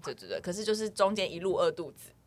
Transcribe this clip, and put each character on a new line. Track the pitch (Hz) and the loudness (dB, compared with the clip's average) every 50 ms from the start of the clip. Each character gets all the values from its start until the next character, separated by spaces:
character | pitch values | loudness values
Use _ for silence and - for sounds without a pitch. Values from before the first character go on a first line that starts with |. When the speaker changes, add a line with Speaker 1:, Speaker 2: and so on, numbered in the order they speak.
Speaker 1:
排。 | - 143 | -10 -10
Speaker 2:
对， | 120 | -10
对， | - - 90 | -10 -6 -6
对， | - 113 | -6 -4
可 | - 180 | -4 -4
是 | 180 208 214 | -4 -2 0
就 | 220 214 | 0 2
是 | 214 220 214 | 2 0 -2
中 | 214 - 196 196 214 | 2 2 4 4 4
间 | 208 185 - | 2 0 -2
一 | 160 170 | -2 -2
路 | 180 196 180 | 0 0 2
饿 | - 175 165 | 4 4 2
肚 | 165 170 165 139 | 2 0 -6 -10
子。 | - - - - - - _ | -12 -16 -20 -20 -20 -20 _